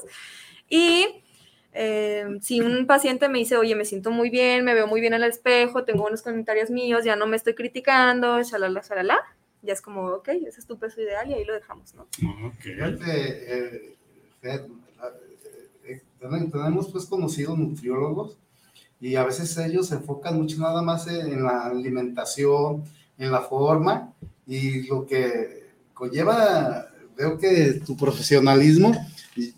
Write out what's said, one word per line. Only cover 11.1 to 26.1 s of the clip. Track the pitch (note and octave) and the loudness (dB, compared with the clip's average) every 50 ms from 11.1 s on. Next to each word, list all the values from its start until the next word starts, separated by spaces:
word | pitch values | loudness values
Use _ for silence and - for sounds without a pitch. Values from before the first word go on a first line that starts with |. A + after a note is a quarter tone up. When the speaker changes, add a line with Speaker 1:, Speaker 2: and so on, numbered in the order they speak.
| G3+ G3+ A#3 C4+ | -8 -8 -8 -8
Speaker 1:
y | F#3+ | -8
ahí | A3 G#3 | -8 -8
lo | G#3 A3 | -8 -10
dejamos, | G#3+ - - - - _ - _ | -10 -12 -14 -20 -20 _ -20 _
¿no? | - - _ - - - - - G#2 G#2+ B2 | -20 -20 _ -10 -8 -8 -8 -8 -10 -14 -14
Speaker 2:
Ok. | - - | -14 -16
Speaker 3:
Fíjate, | - G2+ F#2 G2 C#3+ F3 - - E3 E3+ | -18 -16 -12 -8 -8 -8 -8 -8 -8 -6
eh, | D#3+ C#3+ C3+ C3 - - A#2+ A#2+ B2 B2 B2 A#2+ A#2+ G#2+ - - - _ _ _ _ _ _ _ _ _ | -4 -4 -4 -6 -8 -10 -10 -10 -8 -8 -8 -10 -12 -16 -18 -20 -20 _ _ _ _ _ _ _ _ _
Fer, | - B2 C#3 C3+ A2+ | -12 -10 -10 -10 -12
eh, | A#2 A#2+ - _ _ _ _ B2 B2 - - - - - _ _ - - - - _ _ _ _ | -14 -20 -20 _ _ _ _ -16 -16 -16 -16 -20 -20 -20 _ _ -20 -20 -20 -20 _ _ _ _
eh, | - B2+ - - _ _ _ | -18 -18 -18 -20 _ _ _
ten-, | B2+ C3 D3 E3+ E3 - | -10 -8 -6 -6 -6 -6
tenemos, | D3+ C#3+ D3 D#3 E3 F#3 - - | -6 -4 -4 -2 -2 -2 -4 -4
pues, | - F#3 F3 | -8 -10 -8
conocidos | - F#3+ F#3 E3+ D#3 D3 - C#3+ D3+ D#3+ D#3 | -6 -4 -4 -4 -4 -4 -6 -6 -4 -2 -2
nutriólogos, | D3 - - - A#2+ B2 B2+ C3 C#3+ D3+ D#3+ F#3 A3 G#3+ - _ _ _ _ _ _ _ _ - _ _ _ _ | -4 -4 -6 -8 -6 -6 -4 -4 -4 -4 -4 -6 -8 -10 -14 _ _ _ _ _ _ _ _ -20 _ _ _ _
y | B2 B2+ C3 | -8 -4 -2
a | C3+ B2+ | 0 0
veces | C3 C3 - E3+ D#3+ - E3 | 0 -2 -4 -6 -6 -4 -4
ellos | E3 D#3+ E3 F#3 F3+ - | -4 -2 0 -2 -2 -2
se | D#3 | -4
enfocan | C3+ D3 D3+ C#3+ - - E3+ E3 D#3+ | -6 -6 -8 -10 -8 -6 -4 -2 -2
mucho | D3+ D#3 D#3 D#3 | -2 -2 -2 -2
nada | D#3+ E3 E3 E3+ | -2 -2 0 0
más | E3+ E3 E3 D#3+ - E3+ | 0 -2 -2 -4 -4 -6
en, | E3+ E3 D#3+ D3 C#3 | -6 -6 -6 -4 -4
en | C3 C3 | -2 -2
la | B2+ B2 B2 A#2+ | -2 -2 -2 -4
alimentación, | A#2+ B2 B2+ B2+ C3 B2 B2+ B2 B2 A#2+ A#2+ A#2 - - C#3 C#3+ C#3+ C#3+ C#3+ C#3+ D3 D3 D3+ D3+ - - _ _ _ _ - | -4 -6 -6 -4 -4 -4 -4 -4 0 0 0 0 0 -2 0 4 4 4 4 4 2 0 -4 -8 -10 -16 _ _ _ _ -8
en | C3 C3 | -2 0
la | C3 B2 | 0 0
forma, | - - C3+ C3+ C#3+ D3 D#3 D#3 D#3+ F3+ G#3 A#3 - - - _ - - - _ _ | 0 0 0 2 4 4 4 4 4 2 0 0 -4 -10 -18 _ -20 -20 -20 _ _
y | - C3 C3+ C3+ C3+ C3+ C3 B2+ - | -10 -6 -4 -2 -2 -2 -4 -4 -2
lo | C#3 C3+ C3+ | -4 -4 -2
que | - C3+ C3 B2 B2 A#2 A2+ A2 G2 - - - - _ _ _ _ _ | -2 0 0 0 0 -2 -2 -4 -6 -10 -16 -20 -20 _ _ _ _ _
conlleva, | - B2+ B2+ | -10 -10 -6